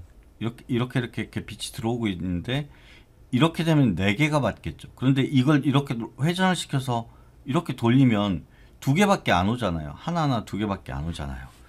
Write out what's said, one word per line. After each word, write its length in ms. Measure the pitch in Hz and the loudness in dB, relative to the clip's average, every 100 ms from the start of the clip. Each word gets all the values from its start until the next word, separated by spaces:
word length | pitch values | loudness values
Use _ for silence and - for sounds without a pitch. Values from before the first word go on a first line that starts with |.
| - - - - | -18 -20 -20 -10
이렇게, 260 | 107 - - | -10 -8 -4
이렇게, 320 | 120 123 135 | -2 -2 -4
이렇게, 220 | 120 - | -6 -8
이렇게 220 | 104 110 - | -8 -8 -10
빛이 240 | - - | -12 -12
들어오고 340 | - 110 120 110 | -6 -4 -2 -4
있는데 600 | 87 90 87 85 135 143 - - - _ _ - | -4 -4 -4 -4 -6 -6 -14 -20 -20 _ _ -4
이렇게 320 | 123 165 165 | 2 2 2
되면 320 | 165 156 127 85 | 2 4 4 2
네 180 | 98 | 0
개가 260 | 104 151 151 | 2 2 2
맞겠죠. 500 | 117 92 85 - - - | 0 -4 -8 -12 -16 -4
그런데 280 | 127 131 | 0 2
이걸 420 | 127 135 123 147 147 | 2 2 4 4 4
이렇게 320 | 135 143 120 113 - | 0 0 -6 -8 -4
회전을 340 | 151 180 190 175 | -2 2 2 0
시켜서 540 | - 139 123 120 117 - - - - | -2 -6 -2 -4 -4 -14 -20 -16 -4
이렇게 300 | 147 165 131 | -4 -2 -2
돌리면 720 | 117 131 131 107 104 85 - - - - | 4 6 6 4 0 -2 -8 -20 -20 -8
두 140 | - | 0
개밖에 380 | 151 202 190 - | 2 4 2 2
안 180 | 90 95 | 2 2
오잖아요. 440 | 123 104 82 73 - | 0 -2 -4 -8 -10
하나하나 500 | - 170 147 120 92 | -6 -2 0 -2 -4
두 120 | 95 | -6
개밖에 340 | 104 95 - | -4 -4 -6
안 140 | 65 80 | -8 -6
오잖아요. 420 | 80 71 64 65 - | -6 -8 -10 -14 -20